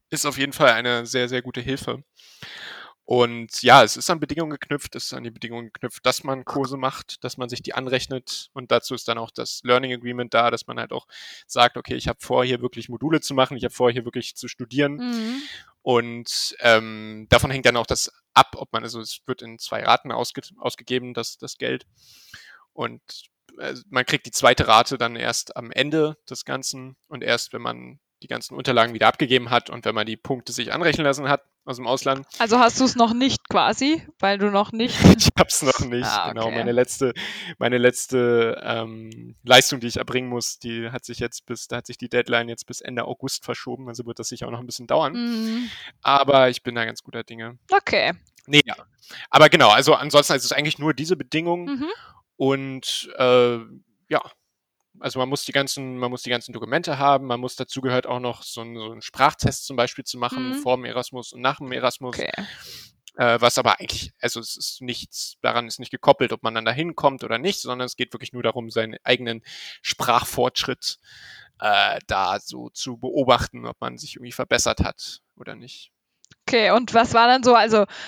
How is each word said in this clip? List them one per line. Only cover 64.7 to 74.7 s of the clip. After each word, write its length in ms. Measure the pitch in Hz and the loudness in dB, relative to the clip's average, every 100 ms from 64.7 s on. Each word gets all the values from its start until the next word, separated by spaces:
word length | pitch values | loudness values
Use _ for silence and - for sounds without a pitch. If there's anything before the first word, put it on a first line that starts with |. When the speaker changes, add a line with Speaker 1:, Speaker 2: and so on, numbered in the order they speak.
| - | -10
Speaker 1:
nichts, 540 | 127 120 - - - - | -10 -10 -10 -12 -12 -6
daran 240 | 120 117 117 | -4 -4 -6
ist 100 | - | -10
nicht 140 | 127 | -12
gekoppelt, 420 | 131 - 139 127 | -4 2 4 2
ob 80 | 113 | -2
man 140 | 117 113 | -4 -4
dann 100 | 113 | -2
da 60 | |
hinkommt 520 | 123 170 160 147 135 | -2 -4 0 0 0
oder 140 | 110 113 | -6 -4
nicht, 240 | 160 202 | -2 -4
sondern 240 | 123 127 127 | -6 -8 -8
es 100 | - | -6
geht 160 | 120 | -8
wirklich 220 | 117 123 | -8 -14
nur 80 | 123 | -4
darum, 300 | 120 117 113 | -4 -4 -6
seinen 260 | 113 113 110 | -4 -4 -4
eigenen 400 | - 123 120 113 - - - - | -2 0 -2 -10 -12 -18 -18 -12
Sprachfortschritt, 1120 | - - - 120 - - 123 - - 127 - - _ - - - - - | -8 -4 2 2 2 -2 -2 -2 -6 -6 -8 -10 _ -20 -20 -20 -20 -6
äh, 400 | 107 101 101 - - | 0 2 2 0 -4
da 320 | 98 92 101 | -2 -2 -4
so 300 | - 123 123 | -8 -16 -16
zu 280 | - - 117 | -12 -12 -10
beobachten, 680 | 127 - 127 120 - 123 117 | -6 -2 4 4 2 -10 -14
ob 120 | 117 | -10
man 180 | 120 123 | -10 -10
sich 160 | - - | -16 -16
irgendwie 160 | 120 | -14
verbessert 480 | - 123 120 120 | -10 -2 0 0